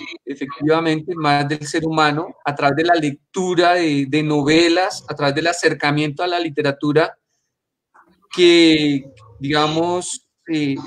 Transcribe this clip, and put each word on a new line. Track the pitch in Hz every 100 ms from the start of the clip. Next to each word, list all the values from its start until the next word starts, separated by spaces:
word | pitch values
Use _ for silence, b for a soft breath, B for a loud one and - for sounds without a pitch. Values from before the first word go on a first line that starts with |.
| - - -
efectivamente, | 139 139 - 147 160 165 156 156 170
más | 151 143 143
del | 151 147
ser | 170 160
humano | 156 151 147 170 - 143
a | 139
través | 143 139
de |
la | 170 170
lectura | 147 143 _ 190 185 175 175
de, | 180 165 143 135
de | 151
novelas, | 151 151 139 160 170 175 185 - -
a | 147
través | 143 143
del | 170
acercamiento | 175 160 147 147 147 151 147
a | 180
la | 175
literatura, | 165 143 143 139 147 147 175 - _ _ _ _ _ _ _ _ _ _ -
que, | 180 175 170 165 156 147 139 - - - -
digamos, | 139 151 151 160 170 180 180 - _ _ -
eh, | 156 143 135